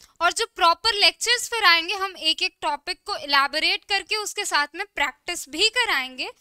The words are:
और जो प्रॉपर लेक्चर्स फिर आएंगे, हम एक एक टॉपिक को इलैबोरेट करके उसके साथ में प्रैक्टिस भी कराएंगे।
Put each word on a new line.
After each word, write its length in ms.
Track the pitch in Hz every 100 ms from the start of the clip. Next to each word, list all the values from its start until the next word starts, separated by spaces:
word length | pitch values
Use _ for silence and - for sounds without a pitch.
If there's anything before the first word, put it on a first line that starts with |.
| - -
और 120 | 339
जो 120 | 349 453
प्रॉपर 480 | - 339 339 453
लेक्चर्स 560 | 403 339 - 440 480 -
फिर 140 | 466
आएंगे, 300 | 392 339 330
हम 240 | 403 392 349
एक 240 | 214 -
एक 160 | 370 -
टॉपिक 400 | 330 285 - 359 -
को 120 | 403
इलैबोरेट 680 | 294 277 277 294 330 392 -
करके 300 | 392 - 427
उसके 300 | 403 - 392
साथ 220 | 320 294 339
में 100 | 403 -
प्रैक्टिस 540 | 285 - - 349 -
भी 200 | 311 440
कराएंगे। 600 | 494 453 294 254 254 370 -